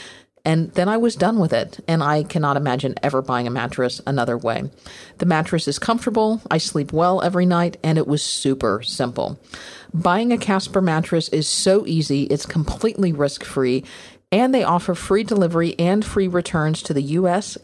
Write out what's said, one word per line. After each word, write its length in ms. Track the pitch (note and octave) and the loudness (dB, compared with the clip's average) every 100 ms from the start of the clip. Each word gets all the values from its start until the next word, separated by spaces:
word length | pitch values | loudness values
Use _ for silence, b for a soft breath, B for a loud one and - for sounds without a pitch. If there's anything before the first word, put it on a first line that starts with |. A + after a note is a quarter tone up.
| B B B _ | B B B _
and 280 | D#3 D#3+ D#3+ | 0 0 0
then 140 | - F3+ | 0 2
I 100 | A3+ | 2
was 180 | A#3 - | 0 2
done 240 | F#3 A3+ | 2 2
with 140 | D#3+ | 2
it, 300 | A#2 - - - | 0 -2 -6 -2
and 140 | E3 | 0
I 220 | D3 D3+ | 2 0
cannot 340 | D3 F3 D3 C#3+ | 0 0 0 0
imagine 380 | D3 B2+ C3 - | 0 0 -2 -2
ever 180 | C#3+ C3+ | -2 0
buying 240 | C3+ B2 A#2+ | 0 -2 -2
a 60 | |
mattress 500 | A#2 A#2+ - B2+ - - | -2 -4 -2 -2 -2 -4
another 300 | C#3 A#2 A#2+ | 0 0 0
way. 260 | A#2 A2+ C#3+ - B B B B | -2 -2 -4 -12 B B B B
The 80 | F3 | 0
mattress 420 | D#3 E3 E3 - | 2 2 -2 -2
is 100 | - | -2
comfortable, 640 | - A#3 - G#3+ A3 A3+ - | -2 -2 0 0 2 0 -2
I 80 | D#3+ | -2
sleep 360 | - D#3+ C#3+ | -2 -4 -2
well 280 | D#3+ F3+ F#3 | 0 2 2
every 240 | F3 F3+ F3+ | 0 2 2
night, 320 | F3 F3 - | 4 0 -2
and 140 | D#3+ D#3+ | 0 2
it 100 | C#3+ | 2
was 160 | D3 | 0
super 580 | - - C#3 C3+ A#2+ G2+ | -2 -2 0 0 0 0
simple. 580 | A#2+ - B2 A#2+ - - B B B B B | -2 -4 -4 -2 -6 -6 B B B B B
Buying 380 | E3 F3+ F#3+ A#3+ | -2 2 2 2
a 60 | A#3 | 0
Casper 440 | - F#3+ - G3 | 2 0 0 0
mattress 460 | F#3 D#3 D#3+ E3 - | 2 2 0 0 0
is 200 | D#3 D3+ | -2 -2
so 360 | - F#3 G3 - | 0 2 2 2
easy, 380 | E3 C#3+ C#3 | 0 0 0
it's 220 | C3+ D3 - | 0 -2 -2
completely 640 | E3 D3+ - A3+ G#3 F#3 | -4 -2 -2 -2 0 0
risk-free, 720 | D3 C#3+ - - C#3 B2+ B2+ C3 B B B _ | 2 0 -2 -6 0 0 0 -2 B B B _
and 240 | G3+ B3+ | 2 4
they 100 | C4 F3+ | 2 2
offer 280 | F3 - | 0 0
free 300 | E3+ - G3+ | -4 0 0
delivery 500 | A3 G#3 E3+ E3+ E3+ - | 2 2 2 2 0 2
and 240 | E3+ G3+ | 2 2
free 240 | G#3+ G#3 F#3 | 0 0 0
returns 560 | F3 E3+ E3 D3+ D#3+ | 0 0 0 0 -2
to 100 | - | -2
the 80 | C#3+ | -2
U 280 | C#3 E3 F#3 | 0 2 2
S, 280 | F#3 G3+ - | 0 -2 -10